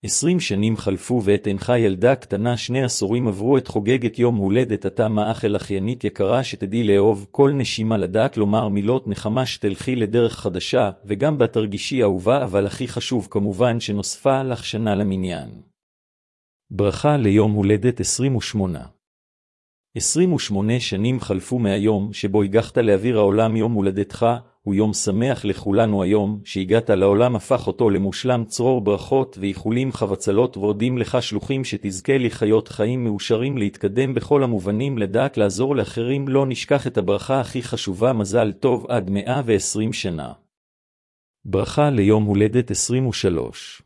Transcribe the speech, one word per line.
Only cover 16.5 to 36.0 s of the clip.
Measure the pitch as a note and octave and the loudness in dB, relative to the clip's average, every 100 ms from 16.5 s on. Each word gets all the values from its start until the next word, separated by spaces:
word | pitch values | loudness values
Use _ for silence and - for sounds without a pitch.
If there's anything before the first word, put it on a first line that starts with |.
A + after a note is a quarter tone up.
| _ _ | _ _
ברכה | F#2+ G2+ - D3 D3 | 0 0 2 0 2
ליום | A2 G2+ G#2+ | 4 4 4
הולדת | G#2 G2 G#2 A#2+ A#2+ | 2 2 2 2 -2
עשרים | F#2+ - C3 B2 | -4 -2 0 -2
ושמונה. | - G#2+ F#2+ D#2+ A#1+ _ _ _ _ _ _ _ _ _ _ - | -2 -2 -2 -4 -10 _ _ _ _ _ _ _ _ _ _ -6
עשרים | G2 D3+ F3+ | -2 2 2
ושמונה | D3+ - G2+ G#2 B2 | 2 -2 -2 0 0
שנים | A#2 F#2+ A2 B2+ | -2 -2 0 -2
חלפו | - F#2+ - B2+ | -2 -4 -2 -2
מהיום | A2 G2 G#2 G#2+ G2+ | 0 2 2 2 -2
שבו | G2+ G#2+ G#2 | -4 0 2
הגחת | G2+ G#2 A2 - | 2 2 0 0
לאוויר | A2+ G2 A2+ A2+ | 4 4 2 4
העולם. | G2+ G2+ A2+ A2 | 4 4 2 2
יום | G#2+ | 0
הולדתך | A2+ G2 F#2+ G2+ - A#2 A#2+ A#2 _ | 0 0 0 -4 0 0 0 -6 _
הוא | - | -2
יום | G2 G#2+ | 2 2
שמח | G2+ - G2 B2 B2+ | 0 -2 0 0 -2
לכולנו. | G#2 F#2+ G#2 G2+ A2+ G2+ | -2 -4 0 2 2 2
היום | F#2 G#2+ G2+ G#2 | 2 2 2 -4
שהגעת | G2+ G2+ F#2+ A2 A2+ | -6 -6 0 0 2
לעולם | G2+ G2 G2+ B2 A#2 | 4 4 4 4 0
הפך | - B2+ - | 0 -2 0
אותו | - A#2 | 0 2
למושלם. | G2 G2 F#2 B2+ B2 | 2 -2 -4 -2 -2
צרור | A2+ - B2 B2+ | -2 -2 0 2
ברכות | G2+ G2 - C3+ C3 - | 2 0 0 0 0 -4
ואיחולים, | G2 F#2+ A#2 A#2 C3+ | -4 -4 -2 -2 -2
חבצלות | B2+ G#2 F#2+ - G2+ B2 G2+ | -2 -2 -2 0 2 2 0
ורודים | G2+ G#2 A#2+ B2+ | -2 0 0 -2
לך | A2 C3 | -2 -2
שלוחים, | A#2 G#2 - C3+ | -2 -6 -4 -4
שתזכה | B2+ - G2+ F#2+ - C#3 | -4 -6 -6 -8 0 2
לחיות | A#2+ - G#2+ G#2+ - | 0 0 2 2 0
חיים | - A2 B2+ | -4 -2 0
מאושרים, | A#2+ G2+ - A2+ B2+ C3+ | -2 -4 -2 0 0 -2
להתקדם | G2+ - G2 G#2+ C3+ | -4 -2 -4 0 0
בכל | B2+ - C#3+ | -2 2 2
המובנים, | C3 A2 F2+ G#2 C#3 C3 | 2 0 -2 -2 -2 -2
לדעת | G2 A2 C3+ - | -2 0 0 2
לעזור | G#2 F#2 C3 C#3 | 0 2 0 0
לאחרים. | - - | -2 -4